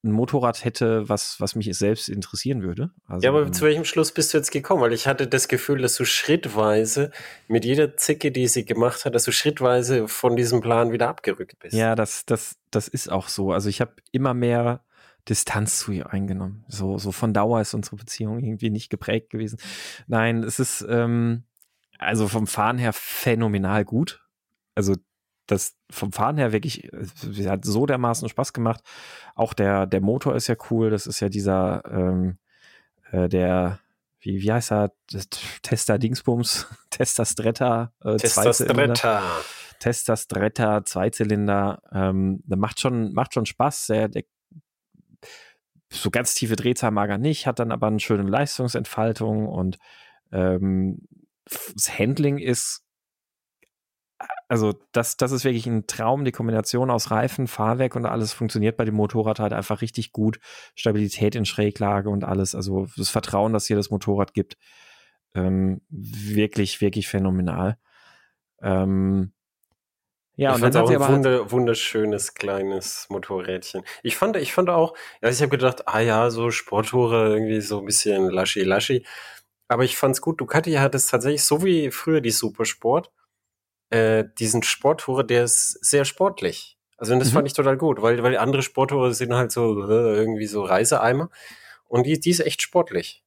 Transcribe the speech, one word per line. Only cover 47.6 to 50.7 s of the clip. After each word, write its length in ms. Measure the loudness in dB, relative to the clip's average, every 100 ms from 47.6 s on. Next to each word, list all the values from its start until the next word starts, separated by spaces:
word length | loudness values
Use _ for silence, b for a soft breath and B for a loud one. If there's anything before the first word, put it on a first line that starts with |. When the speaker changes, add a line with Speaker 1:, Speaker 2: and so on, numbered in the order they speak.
Speaker 1:
dann 100 | -2
aber 160 | 0 0
eine 140 | 0
schöne 280 | 0 0 2
Leistungsentfaltung 1160 | 0 -2 -2 -4 -4 -6 -2 -2 0 -2 -2 -2
und, 320 | -2 -4 -4 b b b b _
ähm, 760 | -2 0 2 2